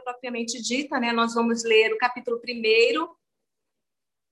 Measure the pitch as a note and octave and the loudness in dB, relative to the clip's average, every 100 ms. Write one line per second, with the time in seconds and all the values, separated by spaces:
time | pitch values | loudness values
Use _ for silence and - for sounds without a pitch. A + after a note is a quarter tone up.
0 | B3+ B3 B3+ A#3+ A#3 B3 A3 B3+ D4 C#4 | -12 -10 -8 -6 -6 -8 -4 -4 -2 -2
1 | A#3 A#3 A#3 A#3 A#3 A#3 A3+ A3 A3 A3 | 0 0 0 0 0 0 4 4 4 2
2 | B3 A#3+ A#3+ A#3 A#3 A#3+ A3 A3 B3 D4+ | -2 -2 -6 -6 -6 -2 2 4 4 2
3 | E4+ - _ _ _ _ _ _ _ _ | -4 -10 _ _ _ _ _ _ _ _
4 | _ _ _ | _ _ _